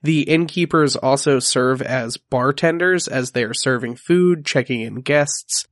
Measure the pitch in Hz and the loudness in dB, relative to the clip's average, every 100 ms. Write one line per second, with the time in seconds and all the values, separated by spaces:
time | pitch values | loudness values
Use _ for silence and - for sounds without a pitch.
0 | 147 160 139 160 170 - 170 165 147 - | 2 0 2 0 0 -2 0 2 2 0
1 | 131 139 - 139 - - 127 131 135 127 | 0 0 2 0 2 0 2 0 -2 -4
2 | 117 120 _ 127 127 143 170 165 180 180 | -4 -10 _ -2 0 0 0 2 0 0
3 | - 135 127 123 110 123 - 127 120 120 | -2 -4 -2 -2 -4 -2 -2 -2 -4 -10
4 | - 175 180 170 147 143 123 120 113 107 | 0 4 4 2 0 -2 0 -4 -4 -8
5 | 127 147 147 - - - - | 0 0 0 -4 -6 -8 -8